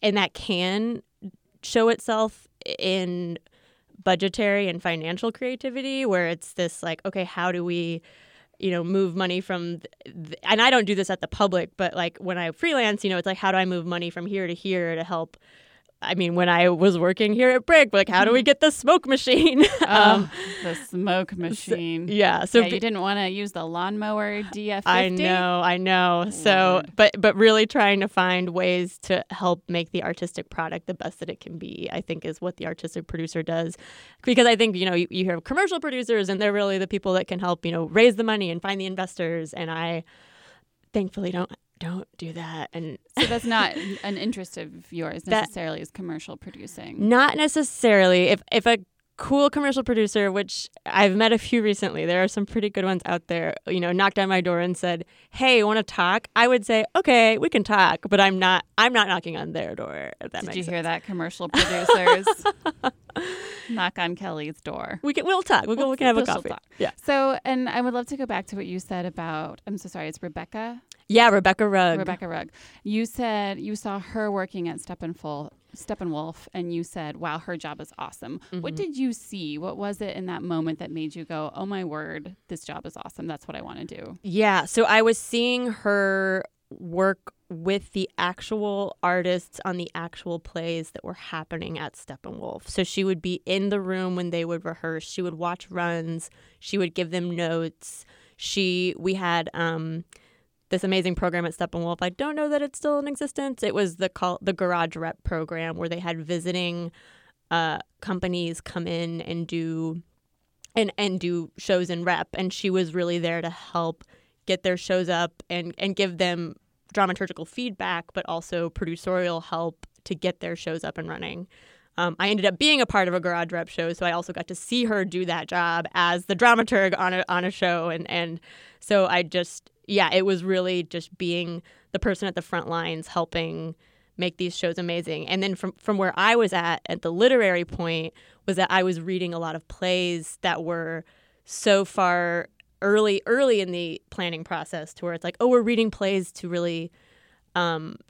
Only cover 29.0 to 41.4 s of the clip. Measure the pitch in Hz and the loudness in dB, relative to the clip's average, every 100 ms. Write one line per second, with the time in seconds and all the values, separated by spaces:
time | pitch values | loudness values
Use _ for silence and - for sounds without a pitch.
29 | - 185 - - 180 175 - 170 160 175 | -2 -2 -2 -2 0 0 -2 -4 -2 -4
30 | 160 175 175 - - - 160 170 - 180 | -4 -4 -6 -8 -10 -6 -6 -6 -8 -8
31 | - - 165 - - 165 - - - 160 | -8 -10 -12 -12 -12 -14 -12 -10 -8 -8
32 | - 165 160 156 180 - 160 170 165 - | -8 -8 -8 -8 -8 -8 -10 -8 -10 -10
33 | 165 165 165 165 160 165 165 - - - | -10 -8 -6 -4 -2 -2 -4 -8 -18 -20
34 | - _ - 247 240 220 220 180 185 175 | -20 _ 2 6 8 6 4 2 2 2
35 | 175 180 185 170 - 269 392 349 311 254 | 0 0 0 -2 -2 0 0 0 -4 -4
36 | 240 220 190 196 208 202 202 190 190 202 | 0 0 0 0 0 2 0 0 -2 -2
37 | 196 185 - 185 180 175 170 170 160 175 | 0 0 0 -4 -2 -2 -2 -4 2 8
38 | 240 202 226 214 185 170 196 196 190 190 | 8 6 0 0 -2 -4 -4 -4 -6 -6
39 | 185 - 165 170 156 - 165 165 170 165 | -6 -4 -4 -4 -6 -8 -8 -6 -4 -6
40 | - - - - - _ _ _ _ 214 | -8 -20 -20 -20 -20 _ _ _ _ -4
41 | 190 202 180 180 | -4 -4 -4 -4